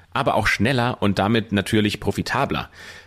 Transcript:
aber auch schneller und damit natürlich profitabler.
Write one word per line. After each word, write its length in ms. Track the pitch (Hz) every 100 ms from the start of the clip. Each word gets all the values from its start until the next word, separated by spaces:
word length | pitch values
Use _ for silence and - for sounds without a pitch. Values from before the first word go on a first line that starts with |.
| -
aber 240 | 127 131 -
auch 100 | 104
schneller 520 | - 110 131 120 -
und 180 | 101 95
damit 320 | 98 117 107
natürlich 480 | 101 92 110 104 -
profitabler. 720 | 101 98 - 123 139 73 - - - -